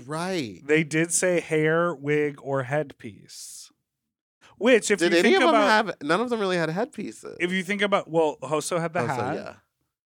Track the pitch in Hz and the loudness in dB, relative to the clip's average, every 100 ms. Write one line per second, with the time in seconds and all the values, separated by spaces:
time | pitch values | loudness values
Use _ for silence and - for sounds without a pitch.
0 | 127 156 180 185 117 90 139 156 156 156 | -6 -8 -4 -4 -6 -8 0 2 2 -2
1 | 170 - 185 170 - 156 156 165 175 139 | 0 0 2 0 0 0 2 0 0 -4
2 | 139 151 151 147 135 135 127 147 147 - | -2 0 -2 -4 -6 -4 -2 -4 -4 -10
3 | 117 101 - - - - - _ _ _ | -16 -16 -20 -20 -18 -18 -20 _ _ _
4 | _ _ _ _ - _ 220 240 - 202 | _ _ _ _ -20 _ 4 4 4 2
5 | 170 170 233 381 254 233 202 214 214 - | 4 4 6 6 6 4 4 4 2 -6
6 | 143 175 247 233 190 180 156 170 262 - | 0 0 0 -2 0 0 0 -2 -4 -6
7 | 180 - - - 175 190 170 202 202 196 | -12 -12 -16 -6 -4 -2 -2 -2 0 0
8 | 147 160 156 135 131 151 - 175 165 170 | 0 0 0 -2 -4 -2 -2 -2 -2 -2
9 | 120 127 123 156 - - _ _ _ _ | -2 -2 -4 -6 -10 -16 _ _ _ _
10 | _ | _